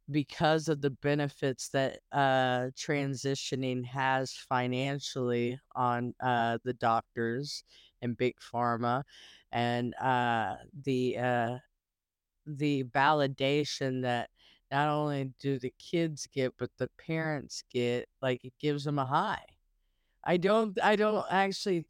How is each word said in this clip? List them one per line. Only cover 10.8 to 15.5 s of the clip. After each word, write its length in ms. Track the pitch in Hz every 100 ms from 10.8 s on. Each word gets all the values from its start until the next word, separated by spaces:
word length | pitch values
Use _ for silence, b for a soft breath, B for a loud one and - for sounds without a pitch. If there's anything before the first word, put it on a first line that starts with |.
the, 340 | 139 127 127 117
uh, 420 | 123 123 117 123 - _ _ _ _ _ _ _ 151
the 380 | 143 147 139 127
validation 1160 | 139 139 156 139 135 135 147 147 - 135 127
that 260 | 127 120 - b b b _
not 180 | 135 147
only 440 | 151 151 143 135 -
do 200 | 139